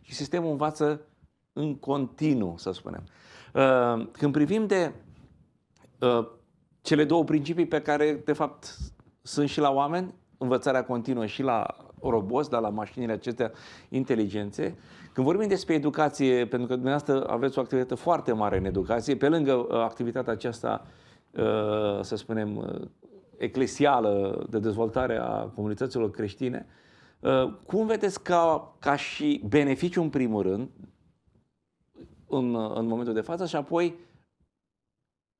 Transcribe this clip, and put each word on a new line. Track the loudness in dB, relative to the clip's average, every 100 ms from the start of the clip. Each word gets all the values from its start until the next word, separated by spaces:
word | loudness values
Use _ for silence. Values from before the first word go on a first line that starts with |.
și | -16
sistemul | -10 -4 -2 -2
învață | 0 -2 0 0 0 -8 _ _ _ _
în | -4 -4 -4
continuu, | -4 -2 -2 -2 0 2 0 -4
să | -8
spunem. | -8 -10 -12 -14 -20 -20 -20 -6
Uh, | 2 6 6 4 0 -4
când | -2 0
privim | 2 2 2 2
de, | 2 0 -4 -18 -20 -20 _ _ _ _ _ _ _
uh, | 4 4 0 -10 _ _ _ _
cele | 0 4
două | 4 4
principii | 4 0 0 -2 0
pe | 0
care, | 0 2 2 0
de | -2
fapt, | -2 -2 -6 -20 -14 -14 -14 _ _
sunt | -6 0 0
și | 2
la | 2
oameni, | 4 2 0 -4 -10 _ _
învățarea | 0 2 2 0
continuă | 0 -4 -2 -2 -4
și | -2
la | 0 0 -2 -8 -16 -8
roboți, | -2 0 0 -2 0
dar | -2
la | -2
mașinile | -4 -8 -6 -4
acestea | -4 -4 -2 -4 -4 -20 -20 -6
inteligențe. | -4 0 2 2 -2 -6 -4 -6 -6 -18 -20 -8
Când | 0 2
vorbim | 2 2
despre | 0 2
educație, | 2 2 2 0 2 4 4 2
pentru | -2 -2
că |
dumneavoastră | -2 0 0 2 0 2
aveți | 0 0 -2
o |
activitate | 0 0 -2
foarte | -2 0 0 0
mare | 0 2 0
în |
educație, | 0 -2 0 -2 0 2
pe | 2
lângă, | 2 4
uh, | 2 2
activitatea | 0 0 -2 -4 -4 -4
aceasta, | -4 -4 -4 -4 -4 -6 -20 -20 -20 _
uh, | -2 0 2 0 0 0 -2
să | -4 -8
spunem, | -4 -4 -2 -4
uh, | -6 -8 -10 _ -20 -20 _ -6
eclesială | -4 0 -2 2 4 6 4 2 0 -2 -4
de | -2
dezvoltare | -2 0 0 0 0 -2
a | -2 -4 -6
comunităților | -6 -6 -4 -4 -2 -2
creștine, | -2 -6 -4 -6 -6 -12 -20 _ _ -20 _
uh, | 2 2 2 -4 -4
cum | -2 0
vedeți | 0 0 -4
ca, | 0 4 4 2 -2 _
ca | 0 0
și | -2 -2 0 0 2
beneficiu, | 4 4 2 0 0
în | 0
primul | 0 0 2
rând, | 2 0 -4 -12 -20 _ _ _ _ _ _ _ _ _ _ -20 -20 -20 -4
în, | -2 0
în | 0 -2 -2 -2
momentul | -2 -2
de | -2
față | -2 -4 -4
și | -4
apoi | -2 0 -2 -4 -20 _ _ _ _ _ _ _ _ _ _ _ _